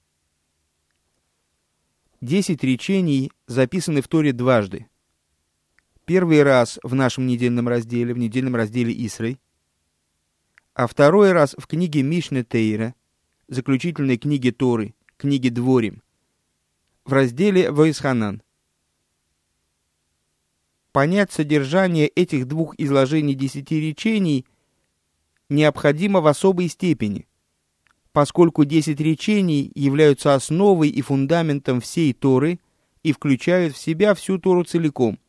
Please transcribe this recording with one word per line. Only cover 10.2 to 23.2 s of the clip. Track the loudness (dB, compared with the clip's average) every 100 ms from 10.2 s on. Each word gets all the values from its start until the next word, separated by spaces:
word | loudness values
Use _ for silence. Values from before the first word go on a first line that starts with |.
| _ _ _ _ _
а | -6 -4
второй | 2 4 6 4
раз | 4 0 -2
в | -8
книге | -4 -2 -2
Мишне | -2 -2 -2 -6
Тейра, | -2 0 0 0 -4 -8 _ _ _ _ -12
заключительной | -8 -2 -2 -2 -4 -2 -2
книге | -2 -2 -2
Торы, | 0 0 0 -4 -12 _ _
книге | -2 0 -2
Дворим, | -2 0 2 0 -6 _ _ _ _ _ _ _ _ _ _
в | -2
разделе | 0 0 0 0 2 2
Воисханан. | 2 2 0 -2 -2 -4 -8 -16 _ _ _ _ _ _ _ _ _ _ _ _ _ _ _ _ _ _ _ _ _ _ _ _
Понять | -2 0 0 -2
содержание | -2 0 0 0 0 0 2 0
этих | 0 0 -2 -4
двух | -4 -6 -4
изложений | 0 2 2 0